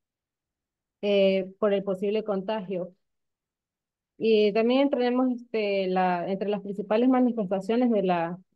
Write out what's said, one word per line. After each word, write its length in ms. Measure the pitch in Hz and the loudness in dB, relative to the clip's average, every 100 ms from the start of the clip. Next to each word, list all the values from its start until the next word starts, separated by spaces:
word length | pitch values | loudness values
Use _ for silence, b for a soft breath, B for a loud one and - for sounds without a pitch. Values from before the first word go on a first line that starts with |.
| _ _ _ _ _ _ _ _ _ - | _ _ _ _ _ _ _ _ _ -8
eh, 500 | 208 202 190 190 190 - | 0 4 4 2 -2 -2
por 120 | 214 | 0
el 100 | 196 | 0
posible 400 | 196 185 202 214 | -2 -4 -2 -2
contagio. 680 | 214 196 196 214 180 185 180 _ _ _ _ _ _ _ _ _ _ _ _ - | -2 -4 -4 -6 -6 -6 -8 _ _ _ _ _ _ _ _ _ _ _ _ -4
Y 340 | 220 214 208 | 2 4 4
también 360 | 214 233 262 285 | 2 2 2 2
tenemos, 420 | 262 247 254 262 | 2 0 0 0
este, 540 | 240 - 220 208 196 190 | -2 -6 -4 -2 0 0
la, 400 | 185 185 175 170 | 0 0 0 -4
entre 180 | 196 202 | -4 -2
las 120 | 202 | -4
principales 480 | 202 202 196 220 262 | -6 -8 -2 2 4
manifestaciones 800 | 254 254 226 185 196 190 233 247 | 4 2 0 -2 -4 -2 0 2
de 100 | 208 | 2
las 380 | 190 175 170 180 _ | 2 0 -2 -6 _